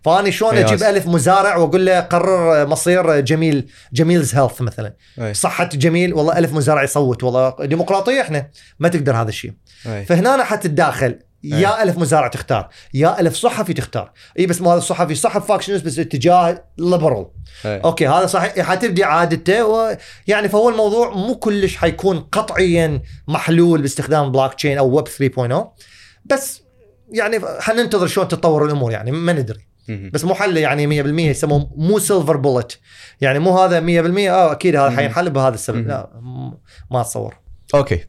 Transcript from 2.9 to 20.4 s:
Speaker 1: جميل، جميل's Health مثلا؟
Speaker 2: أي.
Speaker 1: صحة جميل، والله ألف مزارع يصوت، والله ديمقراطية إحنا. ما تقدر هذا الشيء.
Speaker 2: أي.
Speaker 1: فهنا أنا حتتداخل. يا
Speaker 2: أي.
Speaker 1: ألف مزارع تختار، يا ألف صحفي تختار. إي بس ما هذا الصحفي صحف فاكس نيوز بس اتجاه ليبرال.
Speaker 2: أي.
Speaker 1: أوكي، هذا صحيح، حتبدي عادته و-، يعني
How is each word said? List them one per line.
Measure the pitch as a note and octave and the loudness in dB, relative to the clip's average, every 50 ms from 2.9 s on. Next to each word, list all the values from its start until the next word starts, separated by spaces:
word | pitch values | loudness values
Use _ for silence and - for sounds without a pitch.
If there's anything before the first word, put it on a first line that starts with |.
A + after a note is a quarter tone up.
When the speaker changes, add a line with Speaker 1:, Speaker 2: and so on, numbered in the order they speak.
| F3+ F#3 F3 E3 D#3 D3 | 2 2 2 2 2 2
Speaker 1:
جميل، | C3 A#2+ D#3 D#3 E3 D#3+ D3 C#3 A#2+ - - - - _ - | 2 2 0 2 2 2 2 0 -2 -6 -16 -20 -18 _ -2
جميل's | A#2+ E3 E3 F3+ F3 C#3+ A#2+ | 0 2 4 4 2 2 2
Health | A2+ C#3+ C3+ A#2+ - - | 2 2 2 2 0 -4
مثلا؟ | B2 A#2+ - - G#2+ G#2+ - _ _ _ _ - | -6 -6 -6 -8 -10 -10 -12 _ _ _ _ -8
Speaker 2:
أي. | A#2 G#2+ G#2 | -8 -6 -4
Speaker 1:
صحة | - - E3 - - F3 F3 D3 | -2 -2 -2 -2 -2 -4 -4 -2
جميل، | C#3 C3+ E3+ D#3+ F3 F3+ F3+ - | 0 0 2 2 2 0 0 0
والله | D#3 D3 D#3+ E3+ | 0 0 2 2
ألف | E3+ E3+ C#3 C#3+ | 2 0 0 0
مزارع | D#3 C3 D3 D3+ C#3+ C#3 | 0 2 2 2 2 2
يصوت، | C3+ - D3 C#3+ B2+ A#2+ A#2 B2+ | 0 0 0 0 0 0 0 -2
والله | B2+ A#2+ B2+ C3 C3 B2+ - | 0 2 2 2 0 0 -4
ديمقراطية | D3 C#3 D#3 E3+ F3 - G3 G3 G3 A#3+ C4 C#4 | -4 -2 -2 -2 0 0 0 0 0 0 0 0
إحنا. | G#3+ D3+ D#3 C#3+ C#3+ - _ - - - _ _ | -2 -2 -4 -6 -6 -8 _ -20 -20 -20 _ _
ما | D3 F3 | -2 0
تقدر | F3 E3 C#3 C#3 A#2 | 0 0 0 0 0
هذا | A2+ A#2 G#2+ | 0 -2 -4
الشيء. | G#2 - - - G#2 _ _ _ - - - | -6 -8 -12 -14 -16 _ _ _ -20 -16 -12
Speaker 2:
أي. | A#2+ A2 G2+ G2 | -10 -8 -8 -2
Speaker 1:
فهنا | G2 F3 E3+ F#3+ B3 C4+ | 0 0 2 4 2 2
أنا | C4+ B3 | 2 0
حتتداخل. | - G#3+ G#3 G#3 F#3 D3 F3+ E3 C#3+ B2+ - C#3+ A#2+ - - _ _ _ _ - | -2 -2 -4 -2 -2 0 2 0 0 0 0 -2 -2 -2 -6 _ _ _ _ -10
يا | D3 D3 D3+ F#3+ G3+ A3 | -4 0 2 2 2 2
Speaker 2:
أي. | A3 A3 | 2 0
Speaker 1:
ألف | F#3 E3+ | 0 0
مزارع | F3 E3+ B2+ D#3 D#3 C3+ | 0 0 2 2 2 2
تختار، | A#2+ - - - - C3 G#2 F#2 - - - - - - | 0 -4 -8 -4 -2 -2 -2 -2 -6 -16 -20 -20 -8 -2
يا | C3+ D3+ E3+ - - | 2 2 2 2 2
ألف | F3 E3 D#3+ | 0 0 -2
صحفي | - - A#3+ - G3+ G3+ F3 E3 | 0 -2 -2 -2 -2 -4 -4 -4
تختار. | C3+ A#2 - - A#2 F2+ - _ _ - - _ - | -6 -6 -6 -8 -8 -10 -10 _ _ -20 -12 _ -2
إي | F3 | -2
بس | F3+ F3 F3 | 0 -2 0
ما | F3+ F3 | 2 2
هذا | F3 | 2
الصحفي | F3 - - F3 - F3 D3+ D#3 | 2 0 -2 -2 -2 -2 -2 -2
صحف | - - A3+ - G3+ F3+ | -2 -2 0 -2 -2 0
فاكس | - G#3 F#3 - F#3+ | 0 -2 -2 0 -4
نيوز | G3+ F#3 | -6 -4
بس | C#3+ E3 B2+ D#3 | -4 -4 -4 -4
اتجاه | E3 - - C3+ A#2 E3+ F3 F3+ F3 E3+ F3 - - _ _ | -4 -4 -4 0 2 4 4 6 4 2 -2 -4 -10 _ _
ليبرال. | - E3+ F3 F3+ E3+ D3+ D#3 B2+ G#2 F2 - - - - - - - - | -4 0 0 0 2 2 0 0 -2 -6 -10 -16 -20 -20 -20 -20 -10 -6
Speaker 2:
أي. | G#2+ G#2 | -6 -6
Speaker 1:
أوكي، | F#2+ - E3 E3 - D#3+ | -2 -2 -2 0 2 0
هذا | C3 D3 F3+ F#3+ | 2 4 2 2
صحيح، | - G3 F#3 E3+ G#3 - F#3+ | 2 0 -2 -2 -2 -2 -4
حتبدي | D#3 D#3+ F#3 F3+ A#3+ A#3 F3 F3+ G3 | -2 -2 -2 -2 -2 -2 0 0 0
عادته | D3+ D3+ E3+ F#3 - E3 - - F3 F#3+ A3+ A#3 | 2 2 2 2 0 -2 -2 0 0 2 2 2
و-، | G#3+ A3 A3+ A3+ A3 - - - - - - _ | 2 0 0 0 -2 -4 -8 -12 -20 -20 -10 _
يعني | - G#3 G#3 | -2 0 0